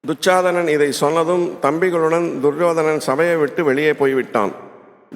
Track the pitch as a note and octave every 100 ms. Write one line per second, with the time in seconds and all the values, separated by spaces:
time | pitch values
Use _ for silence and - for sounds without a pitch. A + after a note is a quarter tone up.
0 | - D#3 F#3+ F#3 F3+ F3 E3+ D3+ D3 C3
1 | D3 E3 E3 F3+ F3 - C#3 D#3+ F#3 E3+
2 | D#3+ E3 E3+ C3+ C#3+ C#3+ F3 E3 D#3 D#3
3 | - C3 E3+ E3 C#3+ - D#3 C3 D3+ D3
4 | C#3 C3+ A#2+ A#2 G2 - - - - -
5 | _